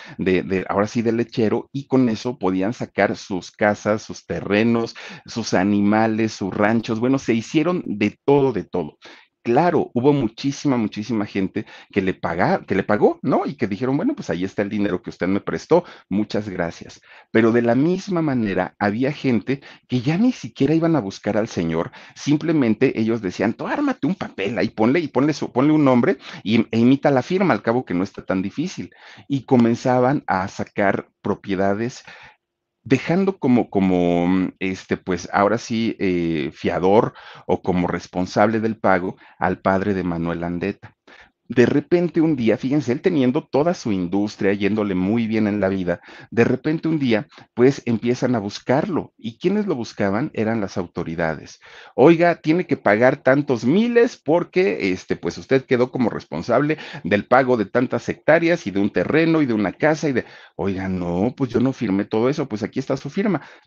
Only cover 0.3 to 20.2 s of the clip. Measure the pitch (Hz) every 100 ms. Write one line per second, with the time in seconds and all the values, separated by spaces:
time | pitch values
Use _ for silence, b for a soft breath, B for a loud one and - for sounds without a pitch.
0.3 | 92 - 92 - 98 107 120 113 113 120
1.3 | - 107 113 - 143 - 131 123 107 123
2.3 | - 92 92 98 127 113 - 104 98 -
3.3 | 92 - - 104 104 107 107 - 92 -
4.3 | 87 90 104 117 117 117 - B 180 -
5.3 | 117 107 101 98 101 101 107 113 110 110
6.3 | - 95 104 104 113 113 113 123 135 -
7.3 | 113 - 156 160 180 - 104 104 - -
8.3 | 143 135 104 - 92 76 - B B B
9.3 | _ 117 123 175 143 - 120 135 143 113
10.3 | - 139 139 147 123 104 104 107 113 104
11.3 | 101 92 110 - B B 202 95 - 87
12.3 | 85 123 190 - 98 95 104 - - 123
13.3 | - 240 139 104 98 127 143 247 294 -
14.3 | 87 98 - 101 104 101 87 87 - 90
15.3 | 98 - 82 - 165 B B B 98 107
16.3 | 113 107 87 85 - - - B B B
17.3 | 113 113 117 117 123 160 185 196 175 156
18.3 | 127 107 92 92 - 101 107 135 147 135
19.3 | 113 - 139 B B - 123 117 175